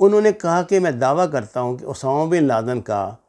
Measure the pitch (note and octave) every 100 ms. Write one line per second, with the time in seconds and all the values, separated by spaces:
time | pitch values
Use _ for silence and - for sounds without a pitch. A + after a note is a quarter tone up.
0 | G3 G#3 G#3+ G#3 E3+ F3 F3+ G3 F3 B2
1 | B2+ D#3 F3+ C#3 G#2 B2+ B2 B2 C#3+ C3
2 | C3+ C#3+ D#3+ E3+ C#3 A2+ A#2 A#2+ G2+ G2+
3 | G2 A#2